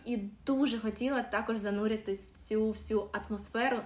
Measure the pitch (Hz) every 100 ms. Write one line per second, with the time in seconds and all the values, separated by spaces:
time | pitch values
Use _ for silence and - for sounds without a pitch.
0 | 233 233 202 - - 269 277 226 220 202
1 | 254 262 233 208 226 226 202 208 214 220
2 | 202 196 - - - 214 220 208 - 214
3 | 202 202 - 208 - 226 254 240